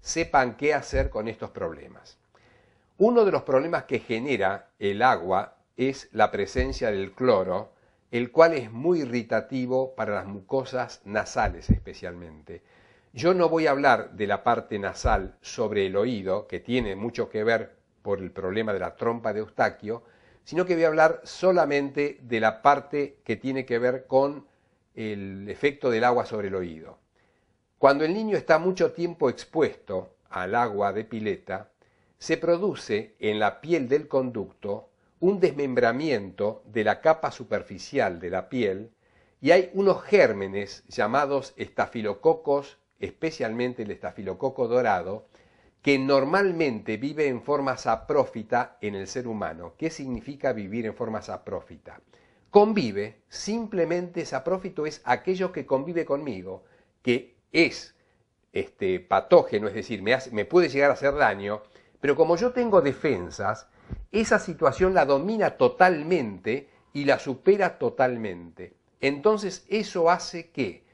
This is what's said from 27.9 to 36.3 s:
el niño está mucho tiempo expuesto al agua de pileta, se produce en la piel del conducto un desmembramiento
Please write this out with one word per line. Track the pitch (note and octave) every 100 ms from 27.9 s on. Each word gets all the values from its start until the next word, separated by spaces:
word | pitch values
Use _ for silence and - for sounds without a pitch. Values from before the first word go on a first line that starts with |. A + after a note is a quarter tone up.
| C#3+
el | D#3
niño | G3 A3 F#3
está | - D#3+
mucho | F3 F#3 E3
tiempo | - E3+ E3 C#3
expuesto | A2+ - E3 B2+ - - F#2+ F2+ _ _
al | F#2 F#2
agua | A#2 A#2+ G2+ G2+
de | G2
pileta, | A2 A2+ G#2+ F2+ - F#2+ - _ _ _ _ _
se | - D#3+
produce | E3 E3+ G3 C3+ - G#2+ A2 _
en | G#2+ G#2+
la | G#2 -
piel | D3+ E3+ B2
del | D3 D3
conducto | C3+ B2+ A2+ F#2 _ G2+ G#2 - _ _ _
un | F3 G3+
desmembramiento | F3 C#3+ C#3 B2 A#2 B2 D#3+ A#2+ G2